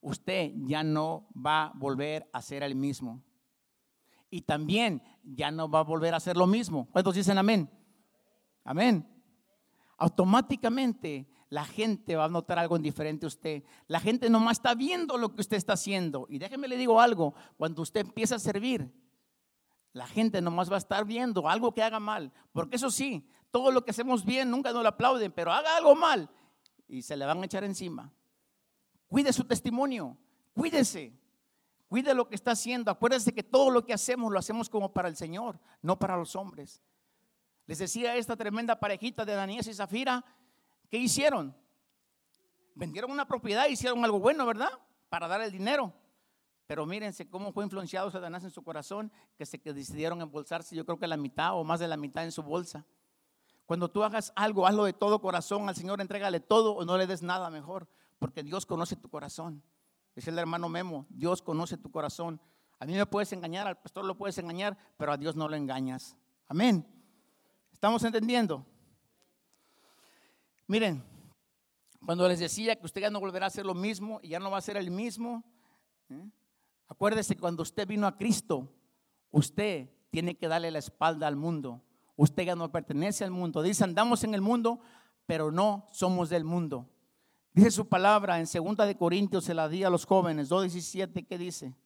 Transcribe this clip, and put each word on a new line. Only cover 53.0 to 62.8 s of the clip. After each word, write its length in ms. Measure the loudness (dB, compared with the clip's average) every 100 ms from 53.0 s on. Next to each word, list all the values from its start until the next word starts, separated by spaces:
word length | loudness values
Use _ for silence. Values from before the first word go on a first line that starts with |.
| _ _ _ _ _ _
Cuando 260 | _ -2 -2
tú 120 | 0
hagas 300 | 0 0 -4
algo, 320 | -2 0 4 4
hazlo 180 | 6
de 80 | 2
todo 300 | 2 2 2
corazón, 460 | 2 -2 -2 -2 -2
al 80 | -6
Señor 240 | -6 -6
entrégale 400 | -6 -4 -2 -2
todo 340 | 4 6 6
o 100 | 2
no 140 | 0 2
le 80 | 2
des 160 | -2
nada 260 | -4 -4 -4
mejor, 400 | -10 -12 -14 -14 _ _ _
porque 240 | -8 -6
Dios 240 | -8 -8 -4
conoce 300 | -4 -4 -6
tu 120 | -10
corazón. 540 | -12 -12 -12 -12 -14 _ _ _ _ _
Dice 160 | -14 -6
el 80 | -4
hermano 300 | -2 -2 -2
Memo, 380 | -4 -6 -8 -10
"Dios 320 | -4 0 0
conoce 380 | -2 -4 -4 -8
tu 120 | -8
corazón". 500 | -6 -6 -6 -8 -8 _ _ _ _